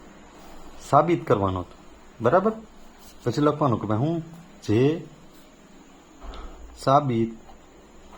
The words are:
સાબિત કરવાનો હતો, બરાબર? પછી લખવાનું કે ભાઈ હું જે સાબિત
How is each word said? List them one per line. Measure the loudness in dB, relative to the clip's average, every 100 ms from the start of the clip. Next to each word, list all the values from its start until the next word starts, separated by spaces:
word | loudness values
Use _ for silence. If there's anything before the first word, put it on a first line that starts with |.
| -20 -20 -20 -20 -20 -20 -18 -14 2
સાબિત | 4 4 0 2
કરવાનો | 2 2 -2
હતો, | -6 -14 -20 -20 -20 -2
બરાબર? | 2 2 2 -4 -14 -20 -20 -20 -20 -8
પછી | -4 0
લખવાનું | 0 2 0 0
કે | -2
ભાઈ | -2
હું | -2 -4 -8 -18 -20 -14 -2
જે | 2 2 0 -8 -20 -20 -20 -20 -20 -20 -20 -20 -20 -20 -20 -16 -14 -16 -16 -20 -6
સાબિત | 2 2 2 0 -2 -4 -20 -20 -20 -20 -20 -20 -20